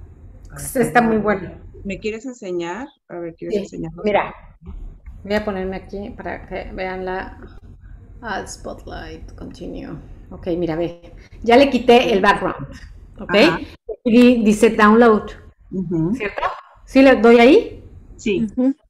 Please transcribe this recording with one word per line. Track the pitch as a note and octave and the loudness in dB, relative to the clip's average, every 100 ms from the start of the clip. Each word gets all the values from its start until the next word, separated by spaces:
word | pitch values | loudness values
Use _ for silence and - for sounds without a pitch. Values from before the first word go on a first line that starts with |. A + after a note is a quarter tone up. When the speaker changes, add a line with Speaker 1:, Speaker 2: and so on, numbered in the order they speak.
| - - - - - | -20 -20 -20 -20 -20
Speaker 1:
Ah, | - - | -16 -6
Speaker 2:
está | B3 A#3 A#3+ | -2 0 2
muy | A3+ A3 | 2 0
bueno. | G#3 G3 F3 - - - | -2 -4 -6 -16 -20 -16
Speaker 1:
¿Me | G3 F#3+ | -12 -10
quieres | G#3+ A3+ | -8 -10
enseñar? | C4 B3 F#3+ F3 E3+ G3 D4 _ _ | -12 -14 -10 -8 -8 -10 -14 _ _
A | F3 | -14
ver, | E3+ E3 | -14 -14
¿quieres | E3+ G3+ | -8 -6
Speaker 2:
Sí, | |
Speaker 1:
enseñarnos? | G3 F3 E3 E3+ | -6 -12 -12 -8
Speaker 2:
mira, | G#3 G3 - - - _ - - - - - - | -2 -2 -2 -10 -20 _ -18 -16 -16 -18 -20 -16
voy | G3 | -6
a | G#3 | -4
ponerme | G#3 F#3+ F#3+ F#3+ | -4 -6 -8 -10
aquí | - G3 G3+ | -12 -14 -14
para | - F3+ - - | -14 -14 -14 -12
que | F#3+ - | -14 -12
vean | G3+ F#3 F#3 | -10 -10 -8
la, | F#3 F#3 - - - - - - - - - - | -8 -8 -10 -16 -20 -20 -20 -20 -20 -20 -20 -16
ah, | A#3 F#3+ - | -10 -10 -10
spotlight, | - G#3+ - F#3+ E3 D#3+ D#3+ - - | -14 -16 -16 -16 -16 -16 -18 -20 -18
continue. | F3 - F3+ - - E3 - - - | -18 -16 -14 -14 -14 -16 -18 -20 -20
Ok, | F#3 F#3+ E3+ | -12 -6 -4
mira, | D#3+ D#3 | -4 -4
ve, | E3+ E3+ - - - - | -6 -8 -20 -20 -20 -6
ya | A3 A#3+ | 2 4
le | C#4 | 4
quité | B3+ A#3+ A#3 - | 2 4 4 4
el | G3 | 2
background, | G3+ - F#3+ - C#3 - - - - - | 2 0 -2 -6 -12 -18 -20 -20 -20 -16
¿ok? | - | 0
Speaker 1:
Ajá. | G3+ D#4+ E4 - - - - | 2 4 2 -8 -16 -16 -8
Speaker 2:
Y | B3 | 2
di-, | A#3+ B3 A#3+ | 6 6 6
dice | G#3+ G#3 A3+ | 2 4 2
download, | A3 G#3 A3+ A#3 G#3 - - - _ _ | 4 4 6 6 4 -2 -14 -20 _ _
Speaker 1:
Ujú. | F#3+ E3+ E3 E3 | -8 -4 -2 -2
Speaker 2:
¿cierto? | C4 G#3 - F4+ - - _ | -4 -6 -6 -6 -8 -18 _
¿Sí | - C4 | 0 6
le | C4+ B3 | 6 6
doy | A3+ A#3+ | 6 8
ahí? | A#3+ G#4 - - - - - - | 8 6 2 -8 -20 -20 -20 -8
Speaker 1:
Sí. | A3 F#3+ A3 | -4 -2 -2
Speaker 3:
Ujú, | - C4 - _ | -2 -2 -2 _